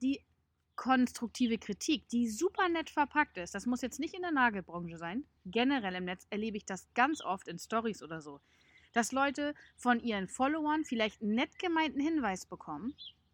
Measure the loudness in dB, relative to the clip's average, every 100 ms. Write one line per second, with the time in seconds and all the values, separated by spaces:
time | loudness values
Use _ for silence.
0 | 0 0 _ _ _ _ _ -4 4 6
1 | 4 2 -6 0 2 2 -2 -4 0 0
2 | 0 0 0 0 0 2 2 2 0 0
3 | 2 2 0 -2 -8 -4 -2 -2 -2 -4
4 | -8 -4 -2 4 4 2 -6 -8 -8 -8
5 | -6 -6 -8 _ -4 0 2 2 -2 -4
6 | -4 -8 -8 -4 -4 -4 -6 -10 -4 2
7 | 2 2 -4 -6 -6 -12 -2 -2 0 -4
8 | -8 -10 -10 -16 _ _ _ -20 -4 0
9 | 2 2 2 2 -2 -4 -12 -2 2 2
10 | 2 -2 -2 0 2 2 2 0 0 0
11 | 0 0 0 2 0 -2 0 2 2 0
12 | 0 2 0 -2 -6 -12 -10 -8 -8 -10
13 | -14 -20 _